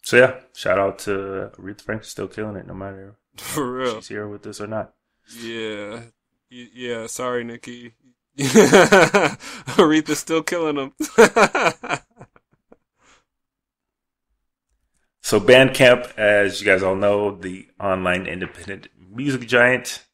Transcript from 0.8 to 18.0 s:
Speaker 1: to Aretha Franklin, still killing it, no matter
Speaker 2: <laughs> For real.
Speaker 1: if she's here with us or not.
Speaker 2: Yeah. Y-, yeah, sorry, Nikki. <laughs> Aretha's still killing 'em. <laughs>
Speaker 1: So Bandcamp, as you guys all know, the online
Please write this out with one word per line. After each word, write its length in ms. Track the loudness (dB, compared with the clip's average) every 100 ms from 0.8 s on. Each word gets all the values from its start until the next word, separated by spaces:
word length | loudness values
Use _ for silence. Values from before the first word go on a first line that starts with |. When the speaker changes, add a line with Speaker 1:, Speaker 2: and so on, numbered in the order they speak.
| -2 -4
Speaker 1:
to 500 | -8 -6 -6 -10 -12 -14
Aretha 220 | -18 -16
Franklin, 220 | -10 -10 -10
still 200 | -12 -12
killing 280 | -10 -12 -12
it, 100 | -14
no 80 |
matter 420 | -14 -14 -16 -20 _ _
Speaker 2:
<laughs> 100 | -20
For 340 | -12 -8 -6
real. 180 | -6 -6
Speaker 1:
if 40 | -8
she's 120 | -12
here 180 | -12 -12
with 180 | -14 -16
us 140 | -14
or 60 | -10
not. 280 | -8 -10 _ _ _ _ -16
Speaker 2:
Yeah. 640 | -12 -10 -10 -10 -12 -16 -20 _ _ _ _
Y-, 200 | -20 -20
yeah, 320 | -14 -10 -10 -10
sorry, 380 | -8 -6 -6
Nikki. 500 | -8 -14 -18 -18 -20 _ _
<laughs> 240 | _ _ -6
Aretha's 1800 | 2 4 6 6 6 6 4 2 0 -4 -16 -16 -6 2 4 4 0 -8
still 240 | -2 -4
killing 360 | -2 -4 -4 -4
'em. 140 | -8 _ -4 6
<laughs> 840 | 6 6 2 2 -2 -2 -8 -10 _ _ -20 _ _ _ _ _ _ _ _ _ _ _ _ _ _ _ _ _ _ _ _ _ _ _ _ _ _ _ _ _
Speaker 1:
So 180 | -2 0
Bandcamp, 760 | 6 6 6 4 4 4 0 -2
as 440 | 2 4 2 -2
you 60 | 2
guys 160 | 2
all 120 | 2
know, 380 | 0 0 0 -2 -6
the 320 | -12 -14 -18 _
online 460 | -4 -2